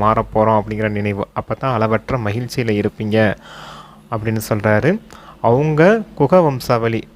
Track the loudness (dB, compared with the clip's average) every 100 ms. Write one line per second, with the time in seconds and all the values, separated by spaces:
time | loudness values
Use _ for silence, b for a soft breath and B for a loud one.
0 | 2 0 0 0 2 2 0 -4 -4 -2
1 | -2 -4 -6 -8 -8 -6 -4 0 0 0
2 | -2 -4 -4 -4 -4 -4 -2 0 -2 -4
3 | -2 2 2 0 B B B B B B
4 | -10 -8 -4 -4 -2 -2 2 2 2 -2
5 | -6 B B B 0 2 2 4 4 4
6 | -2 -2 2 4 4 0 -2 0 0 -2
7 | -6